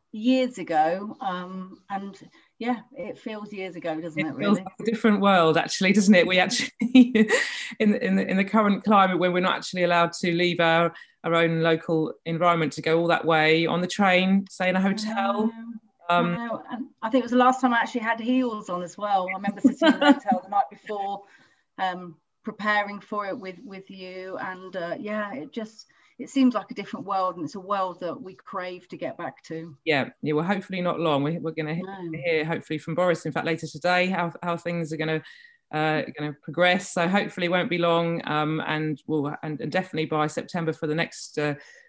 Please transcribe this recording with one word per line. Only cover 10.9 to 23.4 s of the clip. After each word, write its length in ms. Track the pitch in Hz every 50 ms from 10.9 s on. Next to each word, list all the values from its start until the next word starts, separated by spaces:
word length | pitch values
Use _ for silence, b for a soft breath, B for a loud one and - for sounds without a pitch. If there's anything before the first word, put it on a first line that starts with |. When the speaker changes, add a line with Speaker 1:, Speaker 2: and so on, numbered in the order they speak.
| 165 B B B B B -
Speaker 2:
our 100 | 165 170
own 280 | 165 170 165 165 165 160
local 500 | 165 165 160 - - 165 160 156 - - - _
environment 480 | 165 165 156 175 175 170 165 160 147 -
to 80 | - -
go 180 | 160 160 165
all 60 | 170
that 180 | 170 165 - -
way 400 | 160 165 156 156 156 160 165 165
on 160 | 160 160 175
the 60 | 180
train, 580 | 175 - - 208 190 180 180 185 190 196 196 196 -
stay 180 | - - 185 185
in 80 | 180
a 60 | 185 190
hotel. 680 | 196 202 214 214 214 220 202 196 196 202 208 220 226
Speaker 1:
I 100 | 233 226
know. 120 | - 233 233 - - _ _ _ - 175
Speaker 2:
Um, 160 | 175 175 175
Speaker 1:
I 200 | 175 175 240 233
know. 160 | 233 220 - - -
And 160 | - 214 277 - - _
I 80 | - 220
think 140 | 247 254 233
it 20 |
was 80 | - 247
the 60 | 247
last 240 | 247 254 254 254 262
time 100 | 254 240
I 60 | 233
actually 240 | - - - 240 214
had 180 | 226 226 220
heels 480 | 220 240 254 254 254 240 214 214 - -
on 140 | 180 175 180
as 160 | 170 - -
well. 280 | 208 208 202 190 185 185
I 60 | 196
remember 260 | 190 202 202 202 - -
sitting 320 | 254 - - 330 311 254
in 60 | -
the 120 | 277 294 277
hotel 300 | 285 - 208 185 180 -
the 60 | 196
night 180 | 202 202 196 -
before, 520 | 208 - _ - 214 202 196 196 202 196 b b b b b b b b b b _ -
um, 380 | 190 185 180 180 180 175 160 - _ _ _ _ _
preparing 580 | 220 208 - 202 214 208 208 208 202 208 196
for 240 | - - 214 208 202
it 120 | 196 185
with, 180 | -